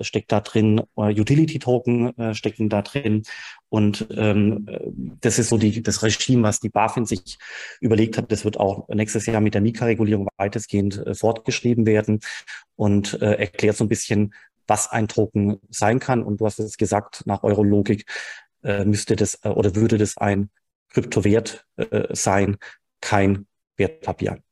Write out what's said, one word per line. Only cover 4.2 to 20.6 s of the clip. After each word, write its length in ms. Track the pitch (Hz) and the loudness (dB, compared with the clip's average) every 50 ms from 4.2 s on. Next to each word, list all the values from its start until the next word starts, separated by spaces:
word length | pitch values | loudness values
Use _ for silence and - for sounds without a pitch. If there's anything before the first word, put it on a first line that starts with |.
| 110 107 101 104 104 104 107 - - - | 0 2 2 4 2 2 0 -2 -6 -10
äh, 120 | - - - - - - 64 - - - - | -10 -10 -10 -10 -10 -10 -10 -12 -12 -2 -2
das 160 | 120 107 - | 0 2 2
ist 100 | 113 - | 0 2
so 80 | 120 | 2
die, 260 | 110 107 107 101 113 110 | 4 4 2 2 0 -2
das 200 | - 101 - - | -2 -2 0 0
Regime, 400 | 110 104 - - - 131 123 113 | 0 0 0 0 2 2 4 4
was 180 | 104 104 - | 2 0 -2
die 80 | - 107 | -4 -2
bafin 380 | - 104 107 110 - 127 117 | 0 0 0 0 0 -2 -4
sich 320 | 101 117 98 - - - - - - - - - - - - | -4 -4 -6 -6 -12 -18 -18 -18 -18 -16 -16 -16 -16 -14 -4
überlegt 380 | - 117 113 104 113 110 113 - | 0 2 4 4 4 2 0 -4
hat. 120 | 110 - | -2 -2
Das 140 | 107 104 - | -2 -2 -2
wird 160 | 110 104 - | -4 -2 0
auch 260 | 104 98 98 101 - - | 0 0 0 -2 -8 -6
nächstes 360 | 110 107 107 104 - 113 104 | -2 -2 -2 -2 -2 -4 -2
Jahr 160 | - 113 107 | 0 0 2
mit 140 | 107 107 104 | 2 2 2
der 80 | 104 101 | 2 0
mika-Regulierung 640 | 117 117 113 123 117 113 120 113 104 107 101 98 98 - | 0 0 0 0 0 2 2 2 2 2 0 -2 -4 -4
weitestgehend, 720 | - 98 101 104 113 104 - - 101 98 101 95 98 90 | -4 -4 -4 -4 -6 -6 -2 -2 0 0 0 -2 -4 -6
äh, 80 | - 104 | -6 -6
fortgeschrieben 720 | - - 110 113 - - - 123 - - 120 120 117 113 | -2 0 0 0 0 -4 -4 -4 -2 0 0 2 2 4
werden 340 | 110 107 107 107 - 107 107 - - - - - - - - - _ _ | 4 4 4 2 2 0 -2 -2 -8 -14 -14 -16 -16 -18 -20 -20 _ _
und, 380 | - 107 - 101 - 196 - - - - | -2 0 2 2 2 2 0 -4 -2 0
äh, 140 | 107 107 | 0 2
erklärt 400 | - 104 101 - - - 107 104 | 2 0 -4 -2 0 0 0 2
so 80 | - 120 | 2 0
ein 40 | 104 | 0
bisschen, 460 | 113 101 - - 104 101 104 104 - - - _ _ _ _ | 0 -2 -2 -2 0 0 0 0 -2 -10 -20 _ _ _ _
was 260 | - 107 107 - - - | -2 0 0 0 -2 -2
ein 160 | 117 110 104 | -2 -2 -2
Token 500 | - - 107 98 - 107 101 101 104 - - _ | 0 0 -2 0 0 0 0 0 -2 -4 -8 _
sein 300 | - - 107 104 117 131 | -6 0 2 2 2 2
kann. 220 | - - 131 117 110 | 0 0 -2 -2 0
Und 200 | 101 104 95 110 | -2 -4 -2 -2
du 20 | |
hast 140 | 107 - - | -2 -2 -4
es 180 | 110 107 - | -8 -10 -4
gesagt, 460 | - 110 101 107 101 - - - - - | -4 -2 0 0 -2 -2 -4 -12 -12 -6
nach 200 | - 101 95 - | -4 -4 0 0
Eurologik, 600 | 107 104 101 107 101 101 104 98 104 107 101 - - - - - - - - - _ _ _ - | 0 2 4 4 4 4 2 2 2 0 -2 -4 -10 -14 -12 -12 -14 -16 -18 -20 _ _ _ -4
äh, 220 | - 101 101 98 | -4 -2 0 2
müsste 320 | 104 104 104 - - 113 | 2 0 0 0 -2 0
das, 260 | 98 107 98 - - _ | 0 0 -2 -2 -6 _
äh, 60 | 107 | -2
oder 260 | 98 - - 104 92 | 0 0 0 2 2
würde 220 | 104 113 113 117 | 2 2 2 4
das 220 | 104 104 104 - - | 2 2 0 0 -2
ein 320 | - 104 101 98 101 104 - _ | 0 0 0 0 -2 -4 -8 _